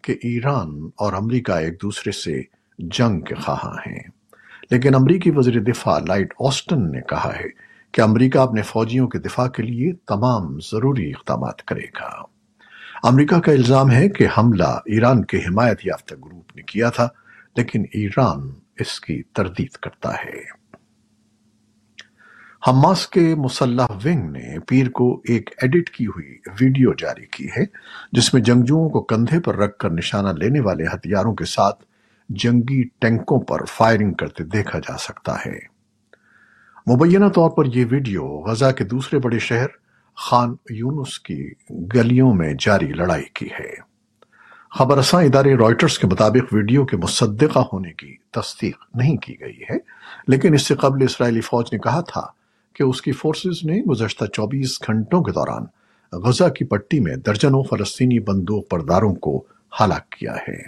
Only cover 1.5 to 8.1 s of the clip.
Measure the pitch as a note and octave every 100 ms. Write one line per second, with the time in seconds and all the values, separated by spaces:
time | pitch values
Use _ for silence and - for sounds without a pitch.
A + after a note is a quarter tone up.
1.5 | F2 D#2+ E2+ G2+ G2+ A2+ F#2+ F2 C#2 -
2.5 | _ _ - E2+ - A#2 F2 - - -
3.5 | C#2 - - - - - _ _ _ _
4.5 | - - B2 C3+ C3+ C3+ F3+ F3 D3 B2+
5.5 | A#2 G#2+ A#2 - D2+ E2 G2 F2+ - C3
6.5 | C3 - D3+ E2+ C2 - C#2+ - - D#2+
7.5 | _ - _ _ - A2